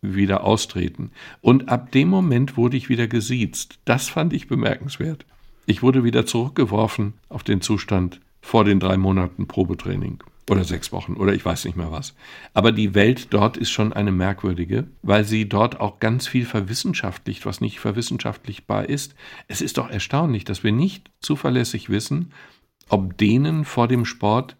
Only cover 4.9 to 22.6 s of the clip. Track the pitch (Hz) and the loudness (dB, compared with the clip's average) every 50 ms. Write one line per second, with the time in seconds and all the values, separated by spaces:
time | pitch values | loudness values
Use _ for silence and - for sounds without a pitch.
4.9 | - - - 160 156 143 - _ _ _ - - - _ _ - - - - 127 | -8 -6 -6 -6 -6 -8 -12 _ _ _ -20 -20 -20 _ _ 0 0 4 4 4
5.9 | 131 131 120 117 113 123 120 120 - 117 120 139 - - 135 104 101 104 110 107 | 4 6 4 4 2 2 0 0 0 -2 -2 -2 0 0 0 2 2 0 0 0
6.9 | - - 107 104 107 _ _ _ - 104 - - 104 95 - - 107 101 - - | 0 -4 -4 -4 -4 _ _ _ -14 -10 -2 -2 -2 0 0 0 -2 -2 0 0
7.9 | 101 92 92 90 - - _ _ _ _ _ - - 117 107 104 101 98 92 92 | 0 0 0 0 -4 -10 _ _ _ _ _ 2 4 6 6 6 6 4 4 4
8.9 | 95 95 95 95 95 95 90 90 - - 98 - - - 95 85 - - - 95 | 2 2 4 4 2 2 0 -2 -4 -6 -8 -6 -2 -2 -2 -2 -2 -6 -6 -6
9.9 | 95 95 95 92 87 82 - - _ _ - - 98 98 92 82 87 87 - - | -4 -4 -6 -6 -10 -12 -16 -20 _ _ -2 0 2 2 2 0 -4 -6 -6 -6
10.9 | - 92 92 - 87 - 95 98 98 92 - 90 85 82 - - 82 85 85 82 | -8 -8 -6 -6 -6 0 0 0 0 0 0 -2 -4 -2 -4 -6 -6 -6 -6 -6
11.9 | 78 78 69 - - _ - - - - - - _ 110 98 113 110 104 107 101 | -6 -8 -10 -12 -16 _ -20 -20 -20 -20 -20 -2 _ 4 4 4 4 4 0 2
12.9 | 95 104 101 110 - - - - - 104 104 117 123 - - - - - 107 110 | 4 4 6 6 4 2 -4 -2 2 2 2 2 2 -2 -6 -4 0 0 0 0
13.9 | - 104 104 101 95 92 90 95 101 - - 98 90 87 87 87 95 110 139 - | 0 0 0 0 0 0 0 0 -2 -2 -4 -4 -2 -2 -4 -2 -2 -4 -4 -4
14.9 | - - - - 101 107 107 104 110 110 110 101 - 101 110 117 - - - 101 | -12 -12 0 2 2 2 2 2 0 -2 0 0 2 2 2 2 0 -4 -6 -6
15.9 | - _ - 110 117 127 - - - 127 120 117 - 110 98 95 113 - - - | -6 _ -2 0 0 -2 -4 -2 -2 -2 -2 0 -2 -4 -4 -4 -6 -6 -4 -4
16.9 | 170 - - 98 95 - _ - 104 - - 101 95 - 113 113 - - - 110 | -4 -4 -4 -6 -8 -8 _ -10 -10 -8 -8 -10 -6 -4 -6 -6 -6 -6 -6 -4
17.9 | 101 113 117 - 123 123 - 117 110 - _ - 98 - _ - 104 104 104 - | -4 -4 -4 -4 -6 -6 -6 -6 -8 -8 _ -14 -14 -14 _ -4 -2 -2 -2 -2
18.9 | - 143 139 - _ _ - - - - - _ - - - - - - 120 - | -4 -6 -6 -10 _ _ -20 -20 -20 -20 -16 _ -8 -6 -6 -4 -2 -4 -4 -4
19.9 | - 104 - - - 139 165 160 123 104 - - 101 - - 110 107 117 160 190 | -6 -6 -6 -2 -2 0 0 0 0 -2 -2 -6 -8 -2 0 0 2 2 2 0
20.9 | - - _ - _ _ - - 147 139 - 143 123 127 120 113 - 110 - - | -2 -6 _ -20 _ _ -4 -4 -4 -2 0 0 0 0 0 -2 -4 -8 -6 -2
21.9 | - 101 110 - 139 151 175 - - - - - _ _ | -2 -2 -2 -2 -4 -4 -4 -6 -10 -20 -20 -20 _ _